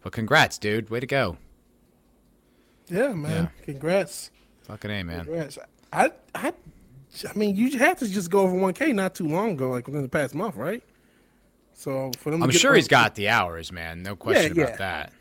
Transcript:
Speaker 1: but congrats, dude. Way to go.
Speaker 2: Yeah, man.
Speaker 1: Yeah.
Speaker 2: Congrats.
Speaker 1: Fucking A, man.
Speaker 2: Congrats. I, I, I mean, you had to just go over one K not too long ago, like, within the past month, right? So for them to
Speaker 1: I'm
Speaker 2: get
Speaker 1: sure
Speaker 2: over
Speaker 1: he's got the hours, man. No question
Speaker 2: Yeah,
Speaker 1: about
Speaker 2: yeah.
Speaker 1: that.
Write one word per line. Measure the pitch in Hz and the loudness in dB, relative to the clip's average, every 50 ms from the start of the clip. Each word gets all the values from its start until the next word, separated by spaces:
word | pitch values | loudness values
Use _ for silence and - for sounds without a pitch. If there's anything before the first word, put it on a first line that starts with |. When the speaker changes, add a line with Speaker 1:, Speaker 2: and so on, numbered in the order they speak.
Speaker 1:
but | _ 95 | _ -8
congrats, | - - 110 107 139 156 135 - - - | -6 -6 -2 4 6 6 6 6 2 -4
dude. | - 104 104 110 113 104 | -2 0 0 0 -2 -4
Way | 110 120 | -6 -6
to | 131 | -4
go. | 123 139 139 123 95 82 - - - _ _ _ _ _ _ _ _ _ _ _ _ _ _ _ _ _ _ _ _ _ _ _ _ _ _ _ - | 0 0 0 0 0 -2 -8 -14 -20 _ _ _ _ _ _ _ _ _ _ _ _ _ _ _ _ _ _ _ _ _ _ _ _ _ _ _ -6
Speaker 2:
Yeah, | 170 190 254 285 | -2 -2 0 0
man. | 226 170 147 151 160 165 170 165 - - | -2 -4 -4 -4 -2 -2 -2 -4 -6 -12
Speaker 1:
Yeah. | - | -14
Speaker 2:
Congrats. | - 143 135 143 160 180 196 180 - - - - - _ _ _ _ _ _ | -12 -12 -6 -2 0 2 2 0 -2 -8 -14 -16 -16 _ _ _ _ _ _
Speaker 1:
Fucking | _ - 104 107 - 104 | _ -16 -16 -10 -8 -6
A, | 104 101 | -6 -4
man. | 90 85 85 87 85 | -6 -6 -6 -8 -8
Speaker 2:
Congrats. | 147 160 170 151 139 - - - _ _ _ _ _ | -6 -6 -6 -6 -8 -10 -18 -20 _ _ _ _ _
I, | - 165 214 311 - - _ _ _ | 0 2 2 2 0 -4 _ _ _
I, | - 196 294 359 - - - - - - _ - - - _ - - - - | -6 -6 -6 -6 -6 -18 -20 -20 -20 -20 _ -20 -20 -20 _ -16 -14 -14 -8
I | - 202 | -2 0
mean, | 214 208 196 | 0 0 2
you | 190 240 262 294 233 | 2 2 2 2 4
had | 254 320 370 - | 4 2 2 2
to | 269 208 | -4 -4
just | 185 208 180 170 | -2 -4 -2 2
go | 180 202 | 4 4
over | 196 185 180 | 4 4 2
one | 185 190 190 185 | 2 0 0 0
K | - 269 320 | 0 0 0
not | 247 196 190 185 - | 2 2 0 -2 -2
too | - 185 151 | -4 -4 -2
long | 151 175 214 233 | 0 0 0 -2
ago, | 185 135 131 127 | -2 -2 -2 -2
like, | 127 123 123 | -2 -4 -6
within | - 139 147 | -6 -6 -6
the | 139 127 | -6 -2
past | - 160 143 127 - | -2 -2 -2 -2 -4
month, | 147 196 226 - | -4 -6 -6 -6
right? | 98 120 165 214 240 _ _ _ _ _ _ _ _ _ _ _ _ _ _ _ _ _ _ _ | -6 -6 -6 -6 -8 _ _ _ _ _ _ _ _ _ _ _ _ _ _ _ _ _ _ _
So | - - 147 135 135 135 131 127 - | -12 -8 -6 -4 -4 -4 -6 -8 -6
for | - 151 | -4 -4
them | 151 165 | -2 2
to | 170 | 2
Speaker 1:
I'm | 127 | 4
Speaker 2:
get | 127 170 | 4 4
Speaker 1:
sure | - 269 | 6 8
Speaker 2:
over | 277 | 6
Speaker 1:
he's | 202 135 - | 6 6 6
got | 147 127 117 107 - | 6 6 6 4 2
the | - 101 101 | 0 0 2
hours, | 117 113 95 87 82 82 82 - | 4 4 2 0 -2 -10 -10 -12
man. | 90 87 82 82 82 85 | -10 -10 -10 -10 -10 -10
No | 90 98 101 | -10 -10 -10
question | - - - 127 - 156 151 170 | -8 -2 2 2 4 4 4 2
Speaker 2:
Yeah, | 170 147 | 0 0
Speaker 1:
about | 120 | 0
Speaker 2:
yeah. | 110 98 | -2 -4
Speaker 1:
that. | 98 95 85 78 73 - _ _ | -4 -4 -4 -6 -8 -10 _ _